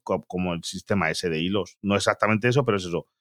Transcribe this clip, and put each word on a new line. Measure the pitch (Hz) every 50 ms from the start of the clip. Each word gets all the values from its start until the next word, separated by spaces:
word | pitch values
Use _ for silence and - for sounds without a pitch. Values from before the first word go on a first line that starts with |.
| -
co-, | - 101 92 - -
como | - 90 90 90 87
el | 85 85
sistema | - - 95 - - 110 98 85 80
ese | 80 - - 90
de | 82 78
hilos. | 82 90 98 107 90 - - _
No | - 101 101
exactamente | 98 - 110 104 - - 104 110 107 107 123
eso, | 120 143 135
pero | 120 104 101
es | 92
eso. | 90 82 80 - _ _ _